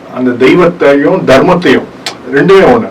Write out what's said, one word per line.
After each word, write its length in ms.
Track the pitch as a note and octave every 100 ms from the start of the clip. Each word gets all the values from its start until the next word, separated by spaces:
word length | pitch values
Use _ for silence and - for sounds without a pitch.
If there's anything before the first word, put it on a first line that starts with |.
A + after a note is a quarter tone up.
| - B2
அந்த 160 | B2+
தெய்வத்தையும் 960 | A#2+ C3 F3 E3+ F3 D3 C#3+ D3 F#3 B2+
தர்மத்தையும் 580 | C3 F3+ F3 - B2+ - - - - B2+
ரெண்டுமே 300 | C#3 C#3+ F#3+
ஒண்ணு. 240 | D#3 A#2 G#2